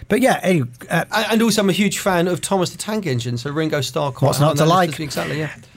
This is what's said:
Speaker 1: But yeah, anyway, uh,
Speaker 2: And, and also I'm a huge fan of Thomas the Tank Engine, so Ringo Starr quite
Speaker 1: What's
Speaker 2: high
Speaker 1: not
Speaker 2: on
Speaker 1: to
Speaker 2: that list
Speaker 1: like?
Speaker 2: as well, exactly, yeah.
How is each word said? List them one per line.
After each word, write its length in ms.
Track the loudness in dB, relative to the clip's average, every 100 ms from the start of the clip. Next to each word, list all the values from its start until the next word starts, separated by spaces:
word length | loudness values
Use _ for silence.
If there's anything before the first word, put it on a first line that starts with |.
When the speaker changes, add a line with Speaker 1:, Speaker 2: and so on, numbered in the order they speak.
| -2
Speaker 1:
But 140 | 2
yeah, 180 | 2 2
anyway, 240 | 2 0 0 -8 -4
uh, 140 | -2 0
Speaker 2:
And, 140 | -2 0
and 100 | 2
also 200 | 2 2
I'm 60 | 2
a 20 |
huge 240 | 2 0 0
fan 300 | 0 0 0
of 120 | -2
Thomas 300 | -2 0 -2
the 80 | -4
Tank 300 | -6 -4 -2
Engine, 320 | -4 -4 -6
so 100 | -4
Ringo 320 | -4 -2 -2
Starr 300 | -2 -4 -4
quite 160 | 0 0
Speaker 1:
What's 100 | 4
Speaker 2:
high 60 | 2
Speaker 1:
not 40 |
Speaker 2:
on 40 | 4
Speaker 1:
to 20 |
Speaker 2:
that 60 | 4
list 80 | 4
Speaker 1:
like? 140 | 2
Speaker 2:
as 100 | -2
well, 60 | -6
exactly, 340 | -6 -4 -6
yeah. 100 | -6 -10 -20